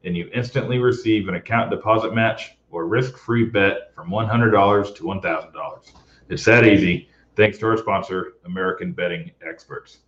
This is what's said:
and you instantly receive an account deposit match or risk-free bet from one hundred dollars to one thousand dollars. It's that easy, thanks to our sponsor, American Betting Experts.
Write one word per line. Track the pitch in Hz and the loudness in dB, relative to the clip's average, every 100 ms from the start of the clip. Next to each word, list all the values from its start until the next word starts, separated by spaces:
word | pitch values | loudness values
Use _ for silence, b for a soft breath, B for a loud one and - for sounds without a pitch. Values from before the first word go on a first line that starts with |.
and | 92 87 | -6 -8
you | 85 120 | -6 -6
instantly | 117 135 107 123 | -4 -6 -2 0
receive | 123 120 113 110 92 | 0 0 0 0 0
an | |
account | 87 - 117 117 | -6 -2 -2 -2
deposit | 104 - 110 113 | -4 0 0 0
match | 113 113 - - _ _ | 0 0 -2 -12 _ _
or | 85 85 | -8 -2
risk-free | 113 127 - - 117 113 | -2 -2 -8 -2 0 2
bet | 104 98 - - - | 2 2 0 -10 -16
from | - | -6
one | 101 110 | -4 0
hundred | 117 113 | 2 4
dollars | 104 101 104 - | 4 6 4 0
to | - 85 | -6 -6
one | 95 | -4
thousand | 85 82 - | -4 -6 -8
dollars. | 78 76 76 _ - b b b | -14 -14 -14 _ -20 b b b
It's | 87 - | -2 4
that | 117 113 | 6 8
easy, | 101 90 87 - b b - | 6 4 -2 -6 b b 2
thanks | 107 - | 2 2
to | 110 | -2
our | 110 | -2
sponsor, | 110 98 92 92 85 _ 87 | -2 -4 -4 -8 -8 _ -12
American | 92 92 - 90 | -4 -4 -4 -8
Betting | 87 90 85 82 _ | -6 -6 -6 -12 _
Experts. | 80 82 _ 69 _ _ | -16 -16 _ -18 _ _